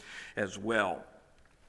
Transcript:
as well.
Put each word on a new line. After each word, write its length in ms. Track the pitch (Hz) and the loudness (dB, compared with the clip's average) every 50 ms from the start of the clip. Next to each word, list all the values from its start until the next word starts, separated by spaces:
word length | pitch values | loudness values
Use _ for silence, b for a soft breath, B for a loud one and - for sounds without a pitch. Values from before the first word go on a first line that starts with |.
| B B B B B B B | B B B B B B B
as 220 | 117 104 95 90 98 | 0 0 0 -2 -2
well. 480 | 98 110 117 110 101 92 82 69 - - - - - - - - - - _ _ - | 0 2 4 4 4 4 2 -2 -8 -14 -20 -20 -20 -20 -20 -20 -20 -20 _ _ -14